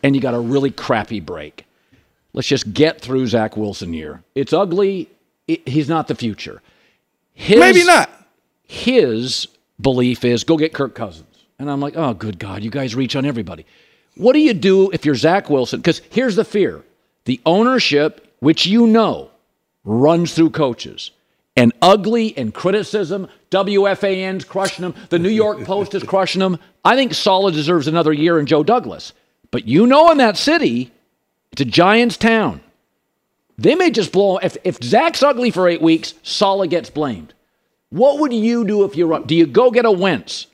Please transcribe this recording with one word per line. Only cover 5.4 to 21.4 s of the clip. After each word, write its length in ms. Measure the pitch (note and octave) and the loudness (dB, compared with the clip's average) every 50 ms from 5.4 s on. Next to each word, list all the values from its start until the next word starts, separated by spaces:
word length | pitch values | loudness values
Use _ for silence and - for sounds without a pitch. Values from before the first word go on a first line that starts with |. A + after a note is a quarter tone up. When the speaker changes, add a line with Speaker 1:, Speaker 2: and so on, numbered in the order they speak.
| _ - | _ -8
Speaker 1:
It, 180 | E3 D#3 _ | -8 -6 _
he's 220 | - B2+ D#3 D3 B2 | -4 -2 -2 -2 0
not 200 | E3 D#3+ C#3+ - | -4 -4 -4 -6
the 60 | C#3+ | -8
future. 460 | - B2 A2+ G2+ - - - G1+ - _ _ _ _ _ _ _ _ _ _ _ _ _ _ | -6 -6 -8 -8 -8 -14 -16 -16 -20 _ _ _ _ _ _ _ _ _ _ _ _ _ _
His, 260 | _ - - - G3+ B3 | _ -14 0 4 6 6
Speaker 2:
Maybe 260 | E4+ F#4 F#4 F4+ F4 | 8 8 6 6 6
not. 260 | F4+ F4 - D3 - - _ _ _ _ _ _ _ _ _ _ | 6 4 4 4 0 -8 _ _ _ _ _ _ _ _ _ _
Speaker 1:
his 840 | _ - - - A#3+ C4 B3 E3+ B2+ A2 A2 B2 C3 B2 - - - _ _ _ _ _ - | _ -16 -6 -2 2 4 4 4 2 0 -4 -4 -4 -6 -8 -8 -12 _ _ _ _ _ -2
belief 440 | - C3+ C3 B2+ B2 B2 B2 - - | -2 0 2 2 0 0 0 0 0
is, 200 | B2 A#2+ A2+ - | 0 0 0 0
"Go 140 | - E3 D#3 | 0 0 0
get 160 | D3+ D#3+ - | 0 -4 -2
Kirk 200 | - C#3 A#2+ - | -6 -6 -6 -6
Cousins." 320 | - A2+ G2 E2 D#2 D#2 _ _ _ _ _ _ _ | -10 -12 -12 -12 -18 -20 _ _ _ _ _ _ _
And 120 | C#3 D3 | -10 -8
I'm 100 | C#3+ C#3 | -6 -6
like, 160 | C#3 D3 - | -6 -6 -6
"Oh, 160 | E3 E3 C3+ | -4 -4 -4
good 260 | A2+ E2+ G#2+ G#2+ G2+ E2+ | -4 -6 -8 -10 -10 -10
God, 240 | - F#2+ - - | -12 -12 -10 -10
you 80 | G#2 A2+ | -10 -8
guys 240 | G#2 C#3+ C3+ B2+ A2 | -8 -6 -8 -6 -4
reach 220 | B2+ C3+ A#2 - | -4 -4 -4 -4
on 80 | C#3 C3 | -4 -4
everybody." 400 | C#3+ C3+ A#2 G2+ E2+ E2+ D#2+ D#2 _ _ _ _ _ _ _ _ _ _ | -4 -4 -6 -8 -10 -14 -18 -20 _ _ _ _ _ _ _ _ _ _
What 180 | - F3+ A#3+ C4 | 0 2 2 4
do 60 | D4+ | 4
you 120 | D4+ C#4+ | 2 2
do 380 | A3+ D#3 B2+ G3 F#3+ F#3+ F#3+ G3 | 0 2 2 2 4 4 2 2
if 140 | F#3 D#3 - | 0 -4 -2
you're 80 | D3 C#3+ | -2 -2
Zach 340 | A2+ A#2+ D#3 F3 G3+ F#3+ - | 2 2 2 2 2 0 -2
Wilson? 320 | D3 C3+ B2 - - A2 | -2 -2 -2 -2 -6 -4
'Cause 200 | - E3+ D#3 - - _ | -2 -2 -2 -2 -6 _
here's 260 | - A3 C4 B3+ F#3+ | -4 -2 -2 0 0
the 80 | G3 A3 | -2 -4
fear. 380 | - - G#3 F#3 B2 E2 D2 - _ _ _ _ _ _ _ _ | -2 -2 -2 0 0 -2 -8 -18 _ _ _ _ _ _ _ _
The 160 | - C3 B2+ _ | -6 -6 -2 _
ownership, 880 | D#3+ E3+ G3+ A3+ B3 C4 A#3+ - - D3 C#3+ D3 D#3 - - _ _ _ _ | 0 2 4 2 2 2 0 0 0 2 2 0 0 -4 -8 _ _ _ _
which 260 | - D3 D#3+ - - | 2 2 2 2 2
you 200 | E3+ G3+ A#3 A#3 | 2 4 4 4
know, 440 | A3+ A3 A3+ A3 F3 A2 D2 C2+ - _ _ _ _ _ _ _ _ _ _ _ | 6 4 4 2 2 -2 -6 -10 -16 _ _ _ _ _ _ _ _ _ _ _
runs 500 | G2+ G#2+ A#2 C3 D3+ E3+ E3+ F3 D#3 - | -4 0 2 2 4 4 2 0 -2 0
through 160 | D#3 E3 D#3 | 0 0 0
coaches. 600 | - D#3 D3+ C3 A#2 - - C2+ G1+ - - - _ _ _ _ _ _ | 2 -2 -2 -2 -4 -8 -12 -16 -14 -16 -18 -18 _ _ _ _ _ _